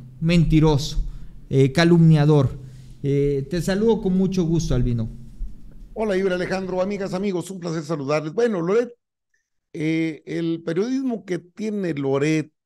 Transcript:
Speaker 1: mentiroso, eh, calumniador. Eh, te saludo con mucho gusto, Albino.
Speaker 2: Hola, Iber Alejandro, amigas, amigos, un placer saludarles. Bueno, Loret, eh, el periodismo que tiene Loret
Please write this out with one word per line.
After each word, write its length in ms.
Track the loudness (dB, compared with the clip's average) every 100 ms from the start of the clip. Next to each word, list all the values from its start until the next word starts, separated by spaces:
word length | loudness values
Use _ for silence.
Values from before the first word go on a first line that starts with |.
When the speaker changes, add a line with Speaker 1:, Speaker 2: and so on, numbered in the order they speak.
| -16 -4
Speaker 1:
mentiroso, 840 | 2 4 4 6 6 4 0 -2 -4 -6 -14 -16 -2
eh, 240 | 2 4
calumniador. 840 | 4 6 8 8 6 6 4 2 -2 -14 -18 -20 -8
Eh, 440 | -2 0 0 -2 -4
te 140 | -4
saludo 400 | -2 0 2 2
con 140 | 0 0
mucho 280 | 0 0
gusto, 300 | 0 0 0
Albino. 340 | 2 0 0 -4 -8 -14 -10 -10 -10 -16 -18 -14
Speaker 2:
Hola, 220 | -6 -2 0
Iber 160 | 0
Alejandro, 500 | -2 -2 -4 -4 -2
amigas, 320 | -2 -4 -4
amigos, 360 | -4 -2 -4 -6
un 100 | -8
placer 220 | -6 -6
saludarles. 500 | -4 -6 -2 -2 -2
Bueno, 260 | -2 -2 0
Loret, 320 | 0 0 0 -6 _ _ _ _ _ _ _
eh, 500 | -6 -2 -2 -2 -6 -8
el 360 | -6 -4 -4
periodismo 600 | -4 -2 -2 -2 -2 -4
que 140 | -6 -8
tiene 560 | -8 -10 -6 -4 -4
Loret 580 | -4 -2 0 2 0 -2 _